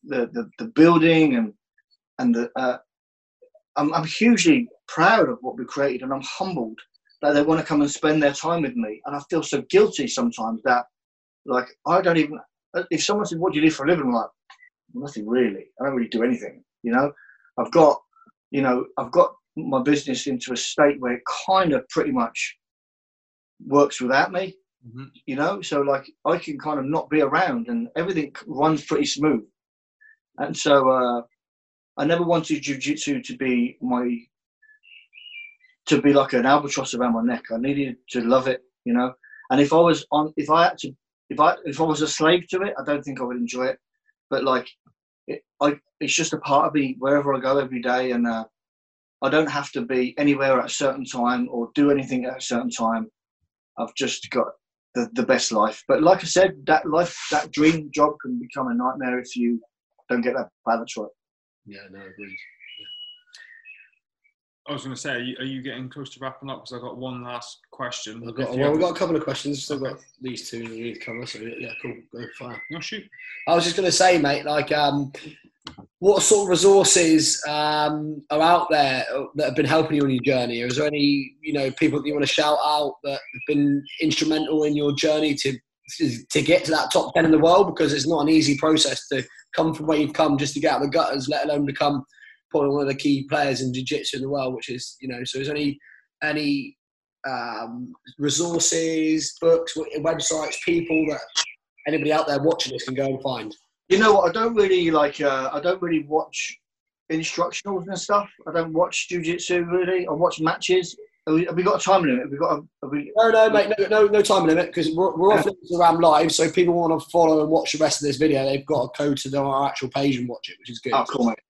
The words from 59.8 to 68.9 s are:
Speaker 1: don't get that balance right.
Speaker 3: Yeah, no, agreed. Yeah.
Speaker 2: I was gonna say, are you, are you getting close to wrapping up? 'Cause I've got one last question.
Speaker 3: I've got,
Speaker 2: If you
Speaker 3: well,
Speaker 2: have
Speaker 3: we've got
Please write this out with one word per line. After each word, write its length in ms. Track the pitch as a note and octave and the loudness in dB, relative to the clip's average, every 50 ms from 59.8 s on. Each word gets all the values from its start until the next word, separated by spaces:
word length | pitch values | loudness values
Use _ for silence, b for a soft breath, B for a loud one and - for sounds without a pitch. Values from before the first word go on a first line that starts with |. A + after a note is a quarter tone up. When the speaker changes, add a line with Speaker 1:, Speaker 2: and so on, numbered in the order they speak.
| _ _ _ _ _ - | _ _ _ _ _ -2
Speaker 1:
don't 120 | B2 A#2+ | -2 0
get 120 | A#2 B2+ C3 | 0 0 -2
that 140 | C3 - - _ _ _ | -2 -6 -8 _ _ _
balance 300 | - A#2 A#2 A2+ - - | -2 -2 -2 -4 -8 -10
right. 100 | A2+ G#2 G#2 _ _ _ _ _ _ _ _ _ _ _ | -10 -10 -12 _ _ _ _ _ _ _ _ _ _ _
Speaker 3:
Yeah, 140 | G#2 G2 G2 G2 F#2+ | -20 -20 -20 -20 -20
no, 100 | F#2+ G2 | -20 -20
agreed. 160 | G2 F#2+ F#2+ G2+ | -20 -20 -18 -18
Yeah. 680 | G2+ G2 F#2+ G2 - - _ _ - - - - - C6+ C6+ - - C6+ C6+ C6+ _ _ B B B B B B B B B B B B B B _ _ _ _ _ _ _ _ _ _ _ _ _ D3 | -18 -16 -16 -18 -18 -20 _ _ -20 -20 -18 -18 -18 -18 -16 -16 -16 -18 -20 _ _ _ B B B B B B B B B B B B B B _ _ _ _ _ _ _ _ _ _ _ _ _ -12
Speaker 2:
I 40 | |
was 100 | D3 C3 | -12 -10
gonna 140 | B2+ C3+ B2+ | -10 -12 -12
say, 160 | A#2 - D3 | -10 -8 -6
are 80 | C3 A#2+ | -6 -6
you, 160 | A#2+ B2+ - - | -6 -8 -8 -8
are 60 | C3 | -10
you 180 | C3+ C3+ C3 | -10 -10 -10
getting 260 | B2+ C#3 A#2 B2 C3 B2+ | -10 -10 -12 -12 -14 -14
close 220 | - D3 C3+ - | -14 -14 -16 -16
to 100 | - - | -14 -12
wrapping 300 | C3+ C3 - - C3+ C#3 | -12 -12 -12 -12 -14 -14
up? 80 | C3 A2+ | -14 -14
'Cause 140 | - - B2+ | -14 -16 -16
I've 80 | A#2+ | -14
got 160 | A#2+ B2+ - B2 | -12 -14 -12 -12
one 240 | B2+ B2+ B2+ B2 B2 | -12 -10 -10 -12 -12
last 360 | B2 B2 A#2 - - - _ _ _ | -12 -12 -12 -14 -16 -20 _ _ _
question. 520 | - - C3 B2 A#2+ - - G#2+ A2 A2+ A#2 A#2 | -14 -10 -10 -10 -10 -10 -12 -12 -14 -14 -14 -12
Speaker 3:
I've 60 | A2 | -6
got, 140 | B2+ C3 A#2 | -6 -6 -4
Speaker 2:
If 60 | B2 | -2
you 60 | B2+ | 0
Speaker 3:
well, 40 | C#3+ | 2
Speaker 2:
have 60 | D3 | 2
Speaker 3:
we've 80 | D3+ D#3 | 2 2
got 140 | D#3+ F3 | 0 0